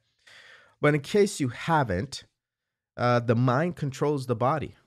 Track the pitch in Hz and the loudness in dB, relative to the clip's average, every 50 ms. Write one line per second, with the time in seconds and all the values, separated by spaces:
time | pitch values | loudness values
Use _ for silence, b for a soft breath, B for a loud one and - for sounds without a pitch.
0 | _ _ _ B B B B B B B B B B B B B 139 147 147 151 | _ _ _ B B B B B B B B B B B B B 2 2 2 2
1 | - - - 208 202 190 - - 151 123 113 - - - 165 156 139 110 92 87 | 0 0 2 2 2 2 2 -2 -4 -4 -4 -6 -2 0 2 2 2 0 -2 -4
2 | - - - - - _ _ _ _ _ _ _ _ _ _ _ _ _ _ - | -4 -6 -8 -14 -16 _ _ _ _ _ _ _ _ _ _ _ _ _ _ -2
3 | 120 123 123 120 117 117 117 113 123 131 120 135 160 180 165 - - 139 131 - | 0 2 2 2 2 2 2 2 4 2 2 2 0 -2 -4 -4 -6 -6 -4 -2
4 | 147 147 151 143 127 117 123 107 120 127 156 151 104 - - _ _ | -2 0 0 -2 -2 -4 -4 0 0 0 0 -2 -4 -8 -12 _ _